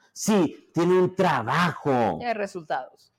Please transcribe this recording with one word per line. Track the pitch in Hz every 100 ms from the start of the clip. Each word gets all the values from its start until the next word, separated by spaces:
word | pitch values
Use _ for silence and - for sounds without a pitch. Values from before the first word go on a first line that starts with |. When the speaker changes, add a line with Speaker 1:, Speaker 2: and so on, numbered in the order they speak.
| _
Speaker 1:
Sí, | - - 208 156 - -
tiene | - 175 185
un | 180 180
trabajo". | 185 139 113 143 175 - 147 127 110 80
Speaker 2:
Tiene | 240
resultados. | 220 196 185 156 147 131 - _